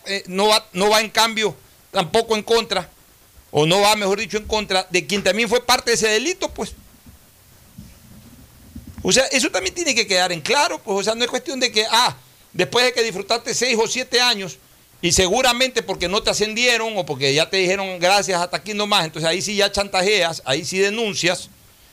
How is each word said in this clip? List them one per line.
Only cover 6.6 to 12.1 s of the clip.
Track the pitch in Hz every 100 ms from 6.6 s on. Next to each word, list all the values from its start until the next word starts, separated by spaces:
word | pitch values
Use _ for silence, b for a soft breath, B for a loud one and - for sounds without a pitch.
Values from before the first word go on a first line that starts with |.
| 208 - - - - - - _ _ - - - - - - - - - - - - - - -
O | 175
sea, | 220 269
eso | 269 262
también | 370 370 349
tiene | 320
que | 233 196
quedar | 180 180
en | 165
claro, | 139 277 339 311
pues, | 226 196
o |
sea, | 196 226
no |
es | 240
cuestión | 254 330 262
de | 247
que, | 214 220
ah, | 311 359